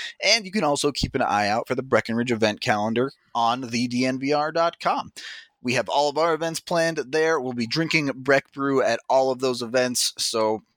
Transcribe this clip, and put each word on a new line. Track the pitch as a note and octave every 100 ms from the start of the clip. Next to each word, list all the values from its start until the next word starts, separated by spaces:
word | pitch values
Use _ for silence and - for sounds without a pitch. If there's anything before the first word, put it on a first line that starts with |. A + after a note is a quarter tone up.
| - -
And | F#3 A3+
you | F#3
can | G3+
also | D3+ C#3+ D3
keep | C3+ - C3
an |
eye | A#2+ G#2 G2+
out | A2 -
for |
the | B2+
Breckenridge | C3 F3 - A2+ A#2+
event | A2+ A2 G#2
calendar | - G#2+ G#2+ A2+ C3+ - _
on | A#2 A#2 B2
the | B2+ A#2 B2
D | B2 C3
N | C3
V | C3+
R | D3 D3+
dot | E3 E3+ -
com. | F3 A#3+ - - - - - _
We | B2
have | B2 F#2+
all | C3 D3
of | C#3
our | E3+
events | D#3 E3 D#3+
planned | - F3 E3 D#3+ B2+
there. | D#3 D#3+ D#3+
We'll | B2+
be | B2 A2+
drinking | C#3 E3 D#3+ C#3+
Breck | B2+ C3 C#3 -
Brew | C#3 C#3 C3+
at | A2+ A#2 -
all | C3 C3
of | B2
those | C3 B2
events. | A#2 B2 B2+ B2 - -
So | - A2+ A2 A2 _